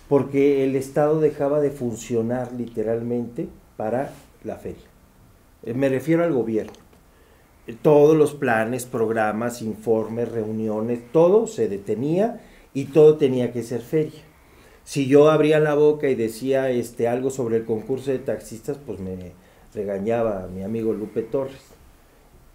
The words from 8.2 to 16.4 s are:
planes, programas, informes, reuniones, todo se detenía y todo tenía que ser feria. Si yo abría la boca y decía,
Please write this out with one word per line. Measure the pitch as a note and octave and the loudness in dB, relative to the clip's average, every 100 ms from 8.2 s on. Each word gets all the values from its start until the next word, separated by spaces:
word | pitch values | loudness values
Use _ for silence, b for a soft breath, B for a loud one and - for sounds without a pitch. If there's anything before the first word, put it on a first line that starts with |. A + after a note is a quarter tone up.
| D3 | 2
planes, | D3 C3 A2 A2 B2 | 2 0 0 0 -6
programas, | - A#2 A2 A2+ G#2+ G#2+ A#2+ A#2 | -6 -2 0 0 0 0 -4 -6
informes, | A2 G2 A#2+ A2 G#2+ A2+ A2+ | -8 -6 0 0 0 -4 -4
reuniones, | A2+ G#2+ A2 A2 G#2+ A2+ A#2+ - | -4 -4 -4 -4 -4 -4 -6 0
todo | D#3+ F3 G#3+ A3+ | 2 4 4 0
se | - G#2 | -4 -4
detenía | G2 - G#2 C#3+ F3 A#3 B B B B | -4 -6 -4 -2 0 -2 B B B B
y | C#3 C#3 | -8 0
todo | D#3+ D3+ D3+ | 8 8 8
tenía | C3+ B2+ A#2 | 2 2 -2
que | A#2+ | -4
ser | A#2 A#2+ | -6 -8
feria. | - D#3 D#3 - - b b b b b | -2 -2 -2 -8 -20 b b b b b
Si | - D3 C3 | -8 -4 6
yo | C#3+ D3+ | 8 8
abría | D3+ D3+ D#3 | 6 4 4
la | D3+ | 2
boca | D3 D3+ D3 C#3 | 4 4 4 -2
y | A#2 | 0
decía, | A2 - | -2 -4